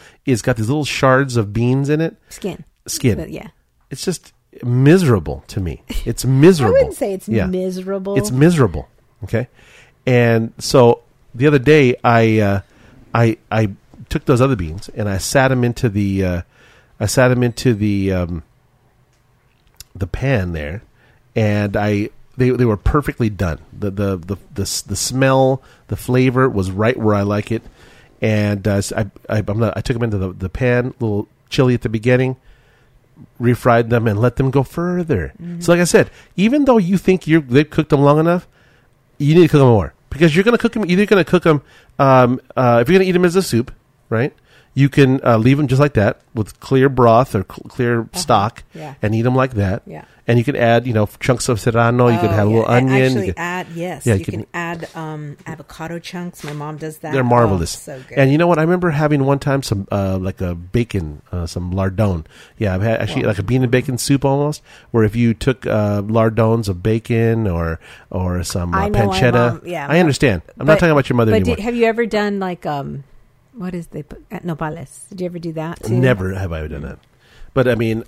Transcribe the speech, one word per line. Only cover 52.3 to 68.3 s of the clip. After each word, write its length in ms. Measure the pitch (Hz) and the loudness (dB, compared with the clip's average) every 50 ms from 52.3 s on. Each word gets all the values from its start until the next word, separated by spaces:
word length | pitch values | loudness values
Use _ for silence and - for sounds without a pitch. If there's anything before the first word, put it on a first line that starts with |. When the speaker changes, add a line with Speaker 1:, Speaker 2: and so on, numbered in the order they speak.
| 101 | 0
Speaker 1:
have 140 | 104 101 | 2 2
a 40 | 104 | 2
Speaker 2:
yeah. 40 | 110 | 2
Speaker 1:
little 120 | 113 110 - | 2 2 2
Speaker 2:
And 180 | 117 123 131 131 | 2 2 2 2
Speaker 1:
onion. 100 | 131 131 | 2 2
You 60 | 131 | 2
Speaker 2:
actually 200 | 131 131 110 95 | 2 0 -2 -2
Speaker 1:
could 60 | 92 87 | -4 -6
Speaker 2:
add, 300 | - 170 175 180 185 170 - 165 | -6 -6 -6 -6 -8 -8 -10 -10
yes, 320 | 165 170 185 160 - - | -10 -8 -8 -8 -4 -2
Speaker 1:
Yeah, 80 | 120 110 | 0 0
Speaker 2:
you 60 | - | 0
Speaker 1:
you 60 | 165 | -2
Speaker 2:
can 80 | - - 110 | -4 -8 -8
Speaker 1:
can 40 | - - - | -10 -10 -8
Speaker 2:
add, 340 | 175 170 170 170 165 160 - - | -8 -8 -8 -8 -10 -12 -12 -12
um, 440 | 165 160 156 156 151 151 147 139 - - | -12 -12 -10 -10 -12 -12 -14 -16 -16 -16
avocado 500 | 160 160 156 143 - - - 160 165 170 170 | -16 -16 -16 -18 -20 -16 -14 -12 -12 -12 -12
chunks. 440 | - - - 175 175 175 170 - - | -12 -12 -12 -12 -12 -12 -12 -14 -14
My 80 | 147 147 | -12 -10
mom 240 | 147 147 151 156 | -10 -10 -10 -12
does 200 | 147 156 156 156 - | -12 -12 -12 -12 -12
that. 140 | - 151 135 | -10 -6 -4
Speaker 1:
They're 80 | 135 | -2
Speaker 2:
Oh, 40 | 123 | 0
Speaker 1:
marvelous. 460 | 120 123 120 117 101 98 87 80 - | 2 4 4 4 2 2 0 -2 -4
Speaker 2:
so 280 | - - - - 143 131 - | -8 -10 -14 -16 -18 -18 -16
good. 100 | - 120 139 | -6 0 2
Speaker 1:
And 120 | 135 131 | 2 4
you 60 | 143 | 4
know 80 | 156 175 | 4 4
what? 140 | 175 170 156 | 2 2 2
I 20 | |
remember 280 | 160 165 180 180 180 175 | 2 2 0 0 0 0
having 320 | 147 147 156 147 151 139 135 | 0 0 0 2 2 2 2
one 140 | 135 139 139 | 0 0 -2
time 240 | - 147 135 139 - | -2 -2 -2 -2 -2
some, 240 | - 104 95 95 - | -4 -4 -4 -4 -4
uh, 280 | 101 101 98 95 95 95 | -4 -2 -2 -2 -2 -4
like 200 | 92 95 - - | -4 -6 -6 -6
a 120 | 95 87 87 | -6 -6 -6
bacon, 680 | 85 87 90 - 117 120 - - 95 82 76 73 71 - _ | -8 -8 -4 -4 -4 -2 -2 -4 -6 -6 -6 -10 -14 -14 _
uh, 160 | - 87 85 | -8 -8 -8
some 240 | 80 - 92 90 90 | -8 -8 -8 -6 -4
lardon. 560 | 92 98 95 98 92 98 107 101 90 80 76 - - - - - _ - | -4 -2 -2 -2 0 0 0 0 0 -2 -6 -10 -18 -20 -20 -16 _ -4
Yeah, 160 | 110 98 92 | -4 -2 -2
I've 60 | 92 104 | -2 -2
had 160 | 113 113 - | -2 -2 -2
actually 220 | - 101 - 135 117 | -2 -4 -4 -2 -2
Speaker 2:
Wow. 60 | 110 | -2
Speaker 1:
like 100 | 104 98 | -2 -2
a 40 | 101 | -2
bean 200 | 101 123 131 131 | -2 0 0 0
and 80 | 117 | 2
bacon 260 | 123 127 123 - 123 | 0 0 0 -2 -6
soup 260 | 117 - - 143 135 139 | -4 -2 0 0 0 0
almost, 360 | 139 135 143 147 151 151 - _ _ - - - _ | 0 0 0 -2 -4 -6 -8 _ _ -20 -20 -10 _
where 140 | - 113 110 | 0 0 2
if 100 | 104 107 | 2 2
you 180 | 120 120 117 110 | 0 0 0 0
took, 320 | - - 135 127 - - | 0 -2 -4 -4 -2 -4
uh, 380 | - 110 107 104 104 104 101 101 | -4 -2 -2 0 -2 -2 -4 -4
lardons 640 | 104 110 113 110 113 107 113 110 113 113 117 104 101 | -2 0 0 0 0 2 0 2 2 2 0 -2 -4
of 140 | 90 87 90 | -6 -4 -2
bacon 640 | 110 110 113 - - 117 113 117 113 113 113 110 | -2 -2 -2 -2 -2 -2 0 0 0 0 0 -2
or, 320 | 98 85 85 85 82 80 - - - - - - - | -2 -2 -2 -4 -4 -6 -8 -10 -16 -20 -20 -16 -10
or 320 | - 92 92 90 | -6 -4 -4 -2